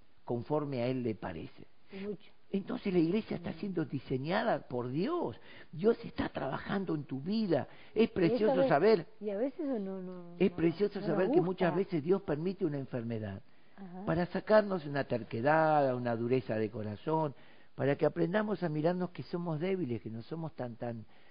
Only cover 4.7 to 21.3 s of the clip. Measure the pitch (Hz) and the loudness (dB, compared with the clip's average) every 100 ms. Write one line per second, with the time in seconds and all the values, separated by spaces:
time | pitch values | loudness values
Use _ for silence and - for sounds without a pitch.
4.7 | 123 123 139 233 349 190 110 - - - | -4 -2 -2 0 -2 -4 -6 -14 -18 -14
5.7 | 151 208 233 180 - - - 139 156 - | 0 2 2 -2 -4 -4 -4 -4 -4 -2
6.7 | 202 175 156 135 131 156 220 208 143 - | -4 -2 -4 -4 -6 -2 0 2 2 0
7.7 | - - - 226 202 170 240 220 262 269 | -10 -4 2 2 4 2 4 4 4 6
8.7 | 143 202 202 151 - 208 196 269 277 285 | 6 6 6 2 -8 -6 -2 -2 -2 -4
9.7 | 240 190 190 185 180 175 170 190 175 165 | -2 -4 -6 -8 -10 -8 0 0 4 2
10.7 | 160 202 196 175 160 202 302 175 185 180 | 2 0 -2 0 2 4 4 4 2 2
11.7 | 160 196 170 139 190 196 147 175 190 165 | 2 0 0 2 0 2 -2 -2 0 -2
12.7 | 143 131 127 117 113 104 98 - - - | -2 -4 -4 -2 -4 -4 -8 -12 -20 -20
13.7 | - 190 180 202 165 175 190 - 214 208 | -18 -14 -6 0 0 0 -2 4 6 6
14.7 | 180 147 143 131 123 107 117 135 160 160 | 0 -2 -2 0 -2 -4 0 4 6 6
15.7 | 151 139 127 120 117 117 131 120 110 110 | 6 4 2 0 0 2 2 2 0 -2
16.7 | 110 107 104 - 160 151 - - - - | -2 -6 -6 0 0 0 -6 -16 -20 -14
17.7 | - 131 143 151 170 165 208 214 202 175 | -2 0 4 2 2 0 2 0 -2 -2
18.7 | 151 156 180 180 - 131 175 175 151 180 | 0 0 0 -2 -6 -6 -4 -2 -2 -2
19.7 | 190 135 113 107 113 110 165 160 - 123 | -2 -2 -4 -4 -8 -8 -8 -8 -6 -8
20.7 | 110 120 117 107 - - | -6 -6 -6 -10 -18 -20